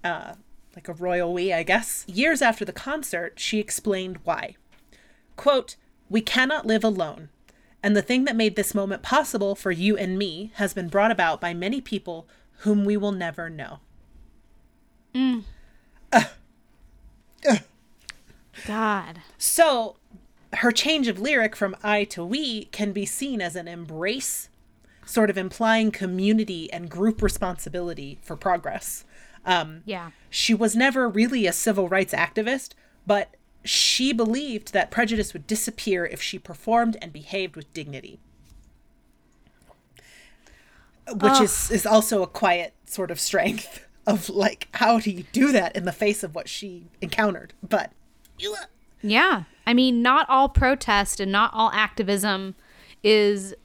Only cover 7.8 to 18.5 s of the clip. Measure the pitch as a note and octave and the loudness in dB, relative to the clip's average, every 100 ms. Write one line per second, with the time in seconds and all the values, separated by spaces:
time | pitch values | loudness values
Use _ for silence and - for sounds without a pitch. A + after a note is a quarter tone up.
7.8 | G3+ G#3 G3 B3+ C#4 A3+ A3 G#3 G3 G#3 | 2 2 4 2 2 2 2 2 -2 -2
8.8 | G3 F#3+ - C#4 C#4+ A3+ G3 G3 G3 E3+ | -2 -6 2 2 2 -2 -2 -2 -4 0
9.8 | G3 G#3 F#3 F#3+ G3+ D#3+ G#3+ - G3+ G3 | 0 0 -2 -4 -4 -6 -14 -4 -4 -4
10.8 | E3+ G3 G#3+ G#3 E3+ D3+ F3 E3+ F#3 C4+ | -2 2 2 4 0 0 -4 -4 -4 -6
11.8 | - G3+ - E3 - _ _ _ G#3+ G#3 | -6 -8 -8 -14 -16 _ _ _ 2 2
12.8 | G3+ G#3 G3+ F#3+ E3+ D#3 E3 D#3 B2+ D3 | 2 0 0 -2 -6 -8 -12 -12 -14 -16
13.8 | _ - _ - - _ _ _ _ _ | _ -20 _ -20 -20 _ _ _ _ _
14.8 | _ _ _ B3+ C4 A#3+ - - - _ | _ _ _ -2 0 0 -6 -18 -20 _
15.8 | _ _ - A#3 - - _ _ _ _ | _ _ 4 4 4 -8 _ _ _ _
16.8 | - - - _ _ _ D4 A3 - _ | -20 -20 -20 _ _ _ 2 2 0 _
17.8 | _ _ - - _ - _ | _ _ -20 -20 _ -20 _